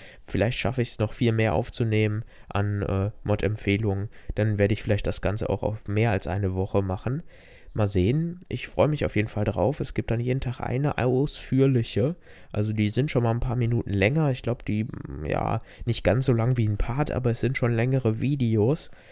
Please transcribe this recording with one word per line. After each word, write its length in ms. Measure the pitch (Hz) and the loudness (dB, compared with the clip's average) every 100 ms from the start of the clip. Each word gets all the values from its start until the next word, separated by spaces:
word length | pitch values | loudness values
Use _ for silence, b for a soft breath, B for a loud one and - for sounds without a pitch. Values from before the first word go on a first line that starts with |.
| B B | B B
Vielleicht 400 | - 95 110 127 | -4 0 0 0
schaffe 220 | - 123 | -2 -2
ich 80 | 113 | -2
es 100 | - | -2
noch 140 | 107 | -4
viel 180 | - 117 | 0 0
mehr 220 | 110 110 | 2 2
aufzunehmen 720 | 80 120 - 113 107 107 107 - B B | 0 -2 -2 0 2 2 -2 -8 B B
an, 320 | 98 101 101 | -2 0 0
äh, 300 | 85 98 101 - | 0 0 -2 -4
Mod-Empfehlungen. 840 | - 104 101 104 104 101 110 98 101 B B - | -2 0 0 0 0 2 0 -2 -6 B B -2
Dann 220 | 107 104 | 0 2
werde 160 | 101 | 2
ich 100 | 107 | 2
vielleicht 240 | - 101 - | 0 0 0
das 140 | - | -2
Ganze 280 | 92 107 - | -2 -2 -2
auch 140 | 95 | -2
auf 240 | - 107 - | -2 -4 -2
mehr 240 | 104 113 | 0 2
als 160 | 98 - | 0 -2
eine 260 | 98 98 92 | -2 0 0
Woche 260 | 95 101 | 0 0
machen. 420 | 98 92 113 143 - B B B B - | 0 -2 -4 -4 -8 B B B B -2
Mal 120 | 101 | 0
sehen, 520 | 95 92 147 170 180 - | 2 2 2 -2 -6 -8
ich 180 | - - | -8 -4
freue 200 | - 139 | 0 2
mich 160 | 147 | 2
auf 120 | - 107 | 0 0
jeden 120 | 107 | -2
Fall 180 | 104 104 | -2 -2
drauf. 340 | - 98 - | 2 0 0
Es 160 | - - | -6 -4
gibt 160 | - | -2
dann 80 | 117 | -2
jeden 220 | 123 135 | -2 -2
Tag 180 | 127 - | -4 -6
eine 400 | - 127 143 - | -4 -2 -2 0
ausführliche, 1160 | 127 127 143 - - 135 135 127 113 101 131 180 B B B | 2 2 0 -4 0 4 4 4 2 0 0 -2 B B B
also 200 | - 107 | -2 0
die 180 | 107 104 | 2 2
sind 200 | 127 151 | 2 0
schon 140 | 127 | 2
mal 80 | 117 | 2
ein 80 | 117 | 0
paar 160 | 123 120 | 0 0
Minuten 340 | 117 117 - | 0 0 0
länger. 380 | 98 98 151 147 | 2 4 4 2
Ich 140 | 127 | 0
glaub, 200 | - 123 | -4 -4
die, 200 | - 107 | -2 -2
mm, 420 | - - - 69 76 | -2 -6 -10 -6 -2
ja, 320 | - - 110 B B - | 0 0 -2 B B -4
nicht 180 | 113 | 0
ganz 240 | - 117 131 | 2 2 4
so 60 | |
lang 220 | 117 117 123 | 2 2 2
wie 120 | 107 | 2
ein 100 | 101 | 2
Part, 320 | - 127 147 | 0 0 -2
aber 220 | - 123 | 0 0
es 80 | 113 | 0
sind 180 | 120 135 | -2 0
schon 160 | 120 | 0
längere 480 | 117 123 131 117 110 | 2 2 2 2 0
Videos. 720 | 120 143 117 110 110 160 - B B | 0 0 2 4 4 2 -6 B B